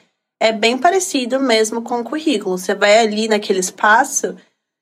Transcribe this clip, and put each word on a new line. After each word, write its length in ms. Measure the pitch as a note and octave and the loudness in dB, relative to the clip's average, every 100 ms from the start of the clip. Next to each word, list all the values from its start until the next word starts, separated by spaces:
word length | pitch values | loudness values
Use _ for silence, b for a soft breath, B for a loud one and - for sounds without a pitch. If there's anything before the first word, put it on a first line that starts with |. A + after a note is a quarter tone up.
| B _ _ _ | B _ _ _
é 100 | A3 | -2
bem 260 | G#3+ A3+ B3 | 0 0 2
parecido 640 | F4 F#4 F#4 C#4 A#3+ C4 | 2 0 -2 -4 -2 -2
mesmo 420 | C4+ A3 A3 A#3 | 2 2 2 -2
com 180 | A#3 A#3+ | -6 -6
o 20 | |
currículo. 540 | A#3 D#4 D#4 G#3+ G3+ F#3 | -6 -4 -2 -2 -2 -6
Você 180 | G3 G3 | -4 0
vai 240 | G3+ G#3+ | 4 4
ali 280 | A3+ G#3 A3 | 4 0 -2
naquele 320 | G#3 G#3 F#3+ | -2 0 -2
espaço 760 | F#3 - G#3+ A3+ C#4+ - G3 F3 B _ _ _ | -2 0 4 4 2 -4 -6 -10 B _ _ _